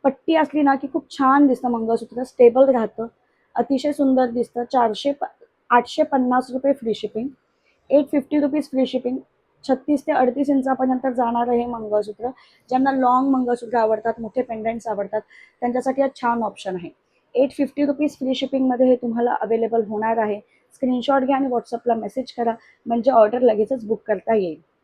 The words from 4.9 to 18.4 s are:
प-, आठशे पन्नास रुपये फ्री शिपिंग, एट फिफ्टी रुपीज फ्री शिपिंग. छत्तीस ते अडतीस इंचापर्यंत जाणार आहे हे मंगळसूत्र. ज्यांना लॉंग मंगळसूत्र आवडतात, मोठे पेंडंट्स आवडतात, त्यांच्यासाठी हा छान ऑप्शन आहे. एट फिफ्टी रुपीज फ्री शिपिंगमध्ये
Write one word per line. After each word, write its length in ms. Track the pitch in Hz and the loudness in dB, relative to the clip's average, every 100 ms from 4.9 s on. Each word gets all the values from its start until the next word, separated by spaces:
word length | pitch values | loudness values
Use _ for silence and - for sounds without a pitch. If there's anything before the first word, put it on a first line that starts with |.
| 208 285 | 0 -4
प-, 120 | 285 - _ - _ _ | -4 -8 _ -20 _ _
आठशे 320 | 240 240 - | 2 2 -2
पन्नास 480 | 311 269 247 254 262 | 0 2 2 0 -2
रुपये 220 | 254 277 | -2 0
फ्री 220 | 269 226 | 0 -2
शिपिंग, 340 | 208 208 220 269 - _ _ _ _ _ | -4 -6 -8 -8 -12 _ _ _ _ _
एट 140 | 285 294 | 2 2
फिफ्टी 280 | 294 - 294 | -2 0 0
रुपीज 240 | 285 302 | 0 -2
फ्री 220 | 285 262 262 | -2 -2 0
शिपिंग. 300 | 254 247 262 - _ _ _ - | -2 -4 -8 -12 _ _ _ -4
छत्तीस 380 | 262 - 285 - | -4 0 -2 0
ते 60 | |
अडतीस 380 | 285 254 247 277 | 2 2 0 0
इंचापर्यंत 560 | 277 262 262 262 254 262 | 0 0 0 0 0 -2
जाणार 420 | 240 233 240 240 | -2 -2 0 0
आहे 100 | 240 | 0
हे 80 | 240 | -2
मंगळसूत्र. 600 | 233 214 208 208 208 240 - _ _ _ | -8 -2 -2 -2 -8 -10 -10 _ _ _
ज्यांना 240 | 254 269 | 0 2
लॉंग 360 | 269 254 254 269 | 2 2 2 2
मंगळसूत्र 480 | 262 240 240 233 233 | 0 0 -4 -2 0
आवडतात, 360 | 220 220 226 226 | 0 0 -2 -6
मोठे 220 | 220 - | -6 -6
पेंडंट्स 440 | 247 226 220 233 226 | -6 -4 -6 -6 -6
आवडतात, 340 | 202 190 214 - - - _ | -6 -4 -6 -8 -20 -20 _
त्यांच्यासाठी 420 | 247 247 269 269 | -4 -2 -2 0
हा 60 | 269 - | -2 0
छान 220 | 240 233 | -4 -2
ऑप्शन 320 | 214 - 196 | -4 -6 -10
आहे. 140 | 185 175 _ _ _ _ | -8 -10 _ _ _ _
एट 160 | 240 269 | 0 0
फिफ्टी 340 | - 277 - | 0 -4 -2
रुपीज 300 | 285 285 294 | -2 0 -4
फ्री 200 | - 262 | -4 -6
शिपिंगमध्ये 520 | 254 | -4